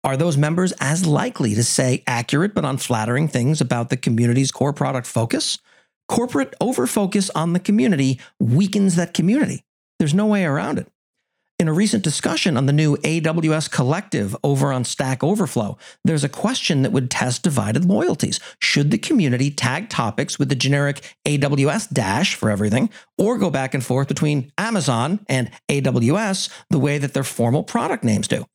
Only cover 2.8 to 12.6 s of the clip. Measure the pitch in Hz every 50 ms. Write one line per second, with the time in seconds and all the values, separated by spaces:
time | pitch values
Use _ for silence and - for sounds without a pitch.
2.8 | - - 120 110 107 113 120 139 160 151 - 123 120 139 156 151 143 123 135 120
3.8 | 117 - 131 127 - 127 117 113 120 120 120 131 135 131 - - 131 143 143 -
4.8 | 143 135 135 127 110 - - 117 117 - - 320 - - - - _ _ _ _
5.8 | _ _ _ _ _ - - 247 233 - - 285 269 - - _ - 233 262 -
6.8 | 247 240 - 220 202 185 - 202 190 - - 156 160 170 170 180 - - 202 220
7.8 | 254 240 180 139 135 131 131 - - - _ _ - 117 120 160 202 190 196 208
8.8 | 196 190 165 175 170 170 - - 156 180 233 302 262 - - - _ _ _ _
9.8 | _ _ _ _ 170 147 147 196 214 214 208 202 185 156 135 151 175 - 302 -
10.8 | - _ _ _ _ _ _ _ _ _ _ _ _ _ _ - 175 156 156 175
11.8 | 214 208 - 214 190 160 147 - - - 320 320 - 190 147 120